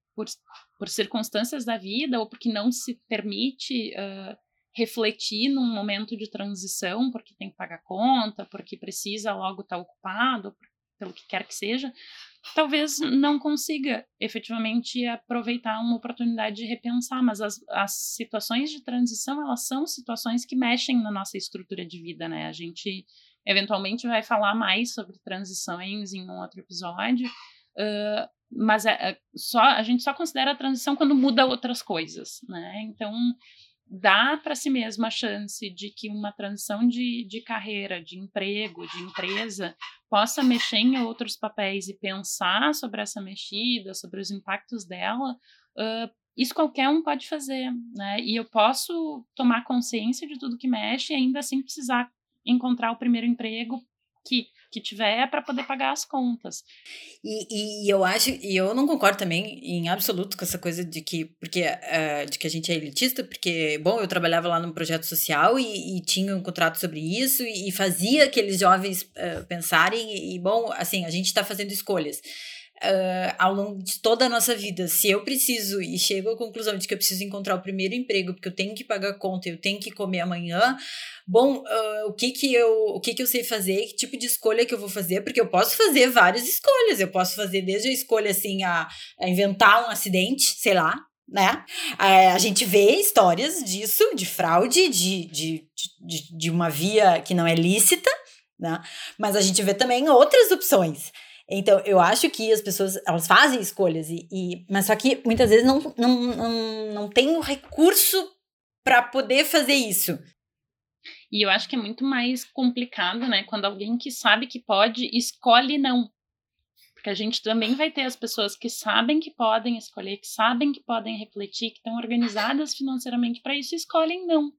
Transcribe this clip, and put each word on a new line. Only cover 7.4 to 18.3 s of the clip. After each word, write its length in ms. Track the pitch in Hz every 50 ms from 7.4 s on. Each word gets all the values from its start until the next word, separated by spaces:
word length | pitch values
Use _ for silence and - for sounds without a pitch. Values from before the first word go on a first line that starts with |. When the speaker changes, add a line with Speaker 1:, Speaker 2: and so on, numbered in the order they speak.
| 196 196
Speaker 1:
que 60 | -
pagar 260 | - 185 - 170 - _
conta, 640 | - - 190 233 262 269 240 214 214 208 - 190
porque 300 | - - 190 - - -
precisa 580 | - - 196 - - - 202 208 214 214 214 202
logo 300 | 190 190 190 196 196 202
tá 140 | - 185
ocupado, 760 | 175 175 - _ _ - 190 190 214 247 262 254 208 190 202
por, 160 | - _ _ _ _ _ _ _ _ -
pelo 140 | 202 185 -
que 120 | - -
quer 180 | - 196 180 -
que 80 | - -
seja, 380 | - 202 208 240 262 277 247 - - - - - - - - _ _ - - -
talvez 460 | 311 311 269 294 294 302 294 277 277
não 400 | 311 269 254 269 285 294 294 285
consiga 680 | - 302 294 - - - 302 285 269 277 226 - - _ _ -
efetivamente 840 | 202 214 - 220 - - 226 226 220 220 226 233 240 - - 247 240
aproveitar 720 | 240 233 233 _ - 240 240 208 233 240 240 - 220 214 220
uma 160 | 233 233 233
oportunidade 640 | 226 - 240 240 - 240 233 233 220 214 220 202
de 80 | 214 233
repensar, 580 | 220 240 240 - 240 240 247 240 - 262 262 254
mas 160 | 233 208 196
as, 240 | 214 208 202 - - -
as 460 | - - 202 196 - - - - -
situações 540 | - 226 -